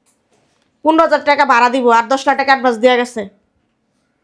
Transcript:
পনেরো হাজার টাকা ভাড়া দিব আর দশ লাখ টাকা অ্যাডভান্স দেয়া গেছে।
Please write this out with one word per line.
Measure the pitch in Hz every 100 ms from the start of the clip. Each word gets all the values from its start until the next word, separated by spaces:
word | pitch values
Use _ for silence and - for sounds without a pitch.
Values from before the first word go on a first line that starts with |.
| _ _ _ _ _ _ _ _
পনেরো | 294 320
হাজার | 320 294
টাকা | 285 285 285
ভাড়া | 240 240
দিব | 254 240
আর | 226
দশ | 220 269 277
লাখ | 269
টাকা | 285
অ্যাডভান্স | 269 247 226
দেয়া | 247 247
গেছে। | 240 233 196 - _ _ _ _ _ _ _ _